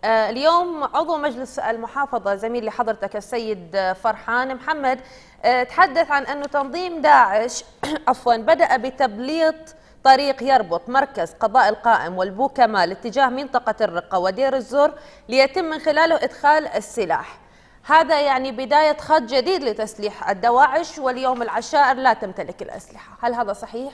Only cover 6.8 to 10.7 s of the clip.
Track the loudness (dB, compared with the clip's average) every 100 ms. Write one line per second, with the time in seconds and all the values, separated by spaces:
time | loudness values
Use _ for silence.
6.8 | -6 -2 6 6 6 2 -2 -6 -14 _
7.8 | -8 -4 -2 0 2 0 2 4 4 2
8.8 | -2 -2 -2 -2 -6 0 0 0 -12 -20
9.8 | _ 0 6 6 4 -4 2 2 2